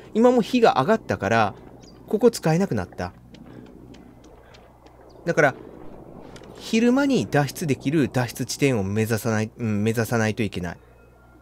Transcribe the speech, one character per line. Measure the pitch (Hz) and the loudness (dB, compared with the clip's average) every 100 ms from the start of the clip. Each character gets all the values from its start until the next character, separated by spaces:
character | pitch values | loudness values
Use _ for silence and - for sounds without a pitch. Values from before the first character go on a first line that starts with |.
| - | -4
今 | 208 247 | 2 4
も | 247 | 4
日 | - 254 | 2 4
が | 214 131 | 4 4
上 | 147 | 2
が | 220 | 2
っ | |
た | - 98 | 0 -2
か | 98 | 2
ら、 | 113 101 - - - - - - | 2 2 -2 -16 -20 -20 -20 -4
こ | 208 | 2
こ | 240 | 4
使 | - 170 | 4 2
え | 165 | 2
な | 196 | 0
く | 113 | -2
な | 87 | -4
っ | |
た。 | - 90 - - - - - - - - - - - - - - - - - - - - - - | -8 -10 -10 -20 -20 -20 -20 -20 -20 -20 -20 -20 -20 -20 -20 -20 -20 -20 -20 -20 -20 -20 -10 -2
だ | |
か | 165 | 2
ら、 | 143 - - - - - - - - - - - | 2 2 -10 -18 -18 -18 -20 -20 -20 -20 -20 -18
昼 | - 220 240 | -4 2 4
間 | 262 285 | 2 2
に | 233 104 | 0 0
脱 | 143 139 | 0 0
出 | - 165 | -4 -4
で | 127 | -2
き | 143 | 0
る | 160 117 | 0 0
脱 | 127 123 | 0 -4
出 | - 123 | -6 -8
地 | - | -2
点 | 139 120 | 0 0
を | |
目 | 95 107 | -2 -2
指 | 110 110 | -2 -2
さ | 117 | -2
な | 107 | -2
い、 | 110 - | -4 -6
う | 117 | -4
ん、 | 104 | -2
目 | 110 | 0
指 | 113 110 | -2 0
さ | 117 | 0
な | 110 | 0
い | 104 | -2
と | |
い | 101 | -4
け | 92 | -4
な | 87 | -8
い。 | 85 - - - - - - | -10 -18 -20 -20 -20 -20 -20